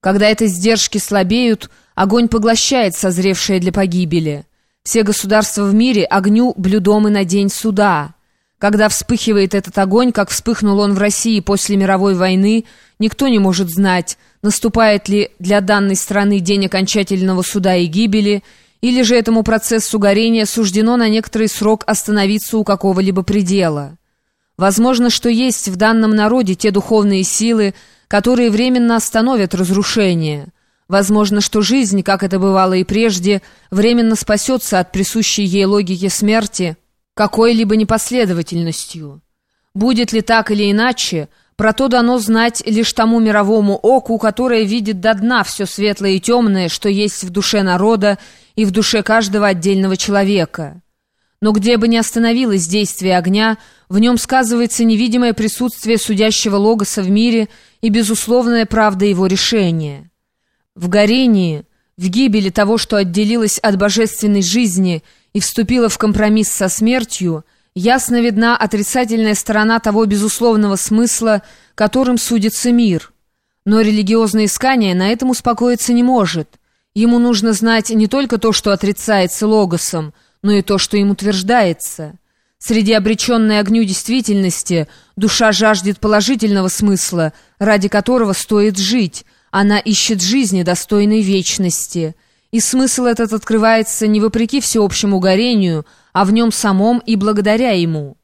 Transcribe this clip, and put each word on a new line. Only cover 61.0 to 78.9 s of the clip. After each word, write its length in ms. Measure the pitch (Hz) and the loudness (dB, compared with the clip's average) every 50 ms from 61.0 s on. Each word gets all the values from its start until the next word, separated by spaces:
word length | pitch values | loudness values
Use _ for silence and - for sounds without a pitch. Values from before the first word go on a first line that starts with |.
| 208 202 226 254 262 247 220 196 185 170 156 147 - _ _ _ _ _ _ - | 4 4 4 2 4 4 4 2 2 0 -4 -6 -10 _ _ _ _ _ _ -6
в 100 | 175 185 | -6 -2
гибели 400 | 180 220 269 262 202 214 196 190 | 0 2 2 2 2 2 0 0
того, 300 | 170 - 208 202 226 226 | 0 0 0 0 0 -2
что 180 | - - 220 | -2 -2 -2
отделилось 600 | 208 196 180 170 202 214 208 226 233 220 208 - - | -2 -2 0 0 0 0 0 0 0 0 -2 -2 -2
от 180 | - 220 202 | -2 0 0
божественной 680 | 185 202 208 196 220 220 214 - - - 208 202 202 190 | 2 0 0 0 0 -2 -2 -2 -2 -2 0 2 2 0
жизни 600 | 175 185 233 247 214 175 185 190 180 175 156 _ _ _ _ _ _ _ | 0 0 0 0 0 0 0 0 0 -2 -4 _ _ _ _ _ _ _
и 60 | 208 | -6
вступило 480 | 175 - - - 226 190 247 254 233 220 | -4 -4 -2 -4 -2 0 2 2 2 0
в 100 | - - | 0 -2
компромисс 500 | 226 214 208 - 214 208 214 220 214 - | -2 -2 0 0 0 2 2 2 0 -2
со 200 | - - 202 185 | -2 -4 -4 -4
смертью, 760 | - - 214 226 247 262 240 - - - 185 175 165 156 156 _ _ _ _ _ _ | -2 0 0 0 0 0 -2 -6 -8 -6 -4 -4 -4 -6 -10 _ _ _ _ _ _
Ясно 460 | 180 180 226 247 262 - - 240 240 | -2 0 2 2 2 0 0 0 0
видна 340 | 233 240 208 202 226 233 240 | 0 0 0 2 2 2 0
отрицательная 800 | - 220 208 - 208 202 - - 262 247 214 226 226 220 214 214 | 0 -2 -2 -2 -4 -4 -2 -2 -2 -2 0 0 0 0 0 0
сторона 460 | - - - 214 214 214 220 226 226 | -2 -4 -2 0 0 2 2 0 0
того 240 | - 220 202 214 226 | 0 0 0 2 2
безусловного 720 | 202 202 202 202 220 - - 226 233 226 214 208 202 196 | 2 0 0 0 -2 -2 0 0 2 2 2 2 0 -2
смысла, 640 | 185 - - 214 220 233 220 - - 226 220 214 202 - - - _ _ _ _ | -2 -2 0 0 2 2 0 0 -2 0 0 0 0 -2 -8 -20 _ _ _ _
которым 440 | - 214 208 - 254 269 247 247 226 | -2 -2 0 2 0 0 2 0 -2
судится 520 | - - 233 226 196 220 - - - 247 | -2 0 0 0 0 0 -2 -2 -2 0
мир. 420 | 240 240 240 214 180 156 - - _ _ _ _ _ _ _ _ _ _ _ | 2 2 2 2 0 -2 -4 -10 _ _ _ _ _ _ _ _ _ _ _
Но 160 | 196 208 220 | 0 2 2
религиозное 640 | 220 208 214 214 208 185 220 226 226 214 196 220 214 | 4 2 2 0 0 2 2 2 2 2 2 0 0
искание 500 | 202 - - - 262 269 247 214 196 180 | 0 -2 -2 0 0 2 2 2 0 0
на 140 | 180 185 202 | 0 0 0
этом 220 | 233 233 262 254 | 0 0 -2 -2
успокоиться 640 | 247 - - 240 233 - 233 247 240 226 - - 240 | -2 -2 -2 -2 -2 0 0 0 0 0 0 0 2
не 80 | 240 240 | 2 2
может. 560 | 247 254 240 202 165 160 170 151 _ _ _ _ _ _ _ _ _ _ | 2 2 2 0 0 -2 -6 -8 _ _ _ _ _ _ _ _ _ _
Ему 240 | 208 220 233 240 240 | 0 2 2 4 4
нужно 360 | 240 240 240 202 202 226 220 | 2 2 0 0 0 0 0
знать 340 | 196 214 226 226 226 208 - | 0 0 0 0 0 -2 0
не 200 | 226 220 214 202 | 0 0 0 2
только 280 | - 277 277 240 247 | 0 -2 -2 -2 -2
то, 160 | 220 - 226 208 | 0 0 0 0
что 200 | - - 214 202 | 0 0 -2 -2
отрицается 720 | 185 - 196 | 0 0 -4